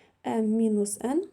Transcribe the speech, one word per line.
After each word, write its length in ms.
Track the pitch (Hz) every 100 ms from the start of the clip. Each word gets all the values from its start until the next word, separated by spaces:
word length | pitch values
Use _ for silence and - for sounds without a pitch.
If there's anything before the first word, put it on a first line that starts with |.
| _ _
m 180 | - 233
мінус 560 | 220 220 226 208 202 -
n, 220 | 233 302 403